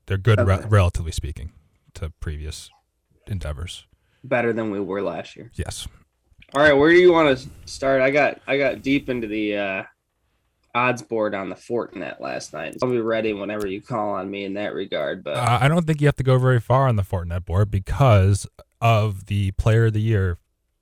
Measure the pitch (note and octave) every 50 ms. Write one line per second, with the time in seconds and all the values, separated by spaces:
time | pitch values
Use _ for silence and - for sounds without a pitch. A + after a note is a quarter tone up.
0 | _ - G2 F#2+ F#2+ A2+ G#2+ - - G2 F#2+ F2+ - G#2+ G#2+ G2+ F#2 F2 - -
1 | E2+ E2 - - - - - - - F2 - - _ _ _ _ _ _ - -
2 | - D#2 - - - E2 D2+ D2+ D2+ D2+ - - - - _ _ _ _ _ _
3 | _ _ _ _ _ - G#2 F2+ - D2+ D2 C#2 E2+ F2+ - - - _ _ _
4 | _ _ _ _ - B2+ C3 A#2+ A#2 A#2 A2 A2+ A2+ G#2+ G2 G2+ G2+ F2 F#2+ G2+
5 | G2 E2+ E2 E2+ - - - - - - _ - E2 - - - - - - -
6 | _ _ _ _ _ _ _ _ - _ - C#3 D3+ D3+ C#3+ - D3 E3 E3+ F3
7 | F3+ F3+ E3+ E3 D#3 C#3+ C3 B2+ - - - - - - - - C3+ C3+ C3+ C3
8 | C3 C#3 C#3 D3 C#3 A2+ - - - - C3+ C#3 C#3 B2+ - G#2+ - C3+ C#3 C#3
9 | C#3 C3+ B2 B2 A2+ G#2 G#2+ A2 G#2+ G#2 G#2 G2+ G2+ G2 F#2+ G2 G#2 - _ _
10 | _ _ _ _ _ _ _ _ _ _ _ _ _ _ - A#2+ B2 B2+ B2 A#2
11 | A2 - A#2 A2+ G#2+ G#2+ G2+ G2 F#2+ F2+ F2+ - - - A#2 A2+ - - - G2+
12 | E2 B1+ - - B1+ C2+ B1 - - - - D#2 D#2+ D#2 - - C3+ B2+ B2 A#2
13 | A2 A2+ A2 A2 A2 A2 G#2 G2 G2+ G2+ G#2+ G#2+ G#2 G2 F#2+ G#2 - - B2 A2
14 | G#2 G#2 G2+ G2 F#2+ G2 G2 G2+ G2+ F#2+ G2 G2+ G#2 F#2+ - E2+ G2 F#2 F2+ D#2+
15 | D2 C#2+ E2 F#2+ F2+ D2+ D2 B2+ B2 A2 B2 - B2+ C#3+ D#3+ F3+ E3 D3+ D#3+ D3
16 | D3 C#3+ - - B2+ C3 B2+ B2+ B2+ B2+ B2+ A#2+ - - A#2+ C3 C#3 C3 A#2+ G2+
17 | F#2+ - - F2+ E2+ E2+ E2+ F2+ F2 - E2+ G2 G#2+ G2+ - G2 - - - -
18 | C#3+ B2+ G#2+ G2 F#2+ G2 G2+ G2 - - _ _ - _ _ - A#2 A#2 A2+ G#2+
19 | G#2+ G#2+ G2 F#2+ G2 - G#2 G2+ G2+ F#2+ - - - A#2 A2 A2+ A2+ A2+ G#2+ G#2+
20 | G#2+ A2+ A2 G2 F#2+ F2+ E2+ - _ _ _ _ _ _ _ _